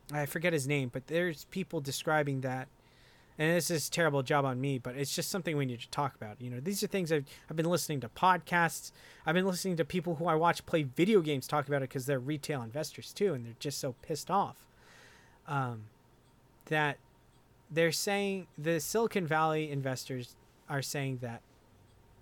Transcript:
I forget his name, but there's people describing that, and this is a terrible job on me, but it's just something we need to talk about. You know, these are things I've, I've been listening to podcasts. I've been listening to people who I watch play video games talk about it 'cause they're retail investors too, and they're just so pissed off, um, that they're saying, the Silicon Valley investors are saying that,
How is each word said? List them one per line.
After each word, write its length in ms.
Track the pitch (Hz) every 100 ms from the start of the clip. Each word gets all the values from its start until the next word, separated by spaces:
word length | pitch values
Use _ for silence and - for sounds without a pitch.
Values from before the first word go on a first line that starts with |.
| -
I 140 | 147 143
forget 260 | 175 175
his 140 | 165 131
name, 220 | 143 127
but 140 | 131 -
there's 380 | 160 180 151 -
people 360 | 190 185 165
describing 600 | 139 131 - 156 147 135
that, 260 | 131 127 131 _ _ - - - - -
and 160 | 156 175
this 160 | 147
is 160 | 170 -
a 40 |
terrible 300 | - 165 139
job 240 | 127 147 139
on 160 | 123
me, 160 | 139 135
but 180 | 127 127
it's 200 | 139 -
just 160 | -
something 260 | 202 175 147
we 80 | 135
need 140 | 120
to 100 | -
talk 240 | - 131 -
about. 240 | 107 107
You 120 | 123
know, 80 | 123
these 240 | 151 202
are 40 | 208
things 240 | 196 165
I've, 140 | 160 139 - -
I've 60 | 160
been 140 | 165
listening 320 | 175 - 147
to 80 | 117
podcasts. 800 | - 180 180 - 175 165 - - - - - -
I've 80 |
been 140 | 170 190
listening 300 | 180 190 170
to 80 | 156
people 300 | 185 175 151
who 120 | 170
I 80 | 156
watch 280 | 170 160 -
play 160 | 165
video 380 | 143 - 180 214
games 260 | 156 139 -
talk 200 | 151 139
about 140 | 143
it 80 | 135
'cause 160 | 139 127
they're 140 | 135
retail 420 | 127 151 - 147
investors 500 | 113 135 151 - -
too, 200 | - 202
and 120 | 139 117
they're 100 | 117
just 200 | 147 -
so 160 | 143 123
pissed 260 | - 151 -
off, 380 | 190 156 127 - _ - - - - - - -
um, 380 | 143 127 117 107 _ _ _ _ _ _ _ -
that 340 | 156 151 139 _ _ _ - _ _ -
they're 200 | 156 165
saying, 540 | 151 - 202 202 190 175 -
the 200 | 151 170
Silicon 460 | - 220 226 202 160
Valley 460 | 156 160 156 156
investors 640 | 139 135 127 - 131 120 - - _ -
are 140 | 143
saying 340 | 131 147 135 127
that, 200 | 120 117 - - _ - - - - -